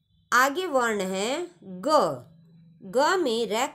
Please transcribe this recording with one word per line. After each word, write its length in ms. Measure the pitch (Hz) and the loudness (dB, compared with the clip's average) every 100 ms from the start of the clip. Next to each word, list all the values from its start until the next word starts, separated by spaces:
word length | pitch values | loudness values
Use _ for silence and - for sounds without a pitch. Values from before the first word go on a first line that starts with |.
| _ _ _ | _ _ _
आगे 340 | 240 269 285 370 | 2 2 0 -2
वर्ण 340 | 269 233 208 | 0 0 -2
है 280 | 185 190 214 294 349 - | -2 -2 -2 -4 -8 -14
ग। 380 | 190 180 240 302 180 127 - - _ _ _ _ | -16 -8 2 2 2 -2 -12 -20 _ _ _ _
ग 340 | 185 226 302 381 | -4 0 2 2
में 260 | 285 226 214 | 0 -2 -2
र 200 | 214 294 | -2 -2